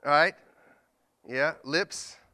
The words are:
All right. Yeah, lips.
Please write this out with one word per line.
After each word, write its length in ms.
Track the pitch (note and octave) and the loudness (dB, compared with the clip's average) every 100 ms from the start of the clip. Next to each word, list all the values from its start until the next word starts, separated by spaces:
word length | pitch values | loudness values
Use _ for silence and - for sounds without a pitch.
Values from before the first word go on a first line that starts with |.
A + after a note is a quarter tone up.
| C#3+ | 4
All 60 | |
right. 220 | D3 E3+ - _ _ _ _ _ _ _ _ - | 4 4 0 _ _ _ _ _ _ _ _ -10
Yeah, 260 | B2+ D3 - | -2 -2 -4
lips. 520 | C3 D#3 G3 - - - _ | -6 -4 -4 -8 -16 -20 _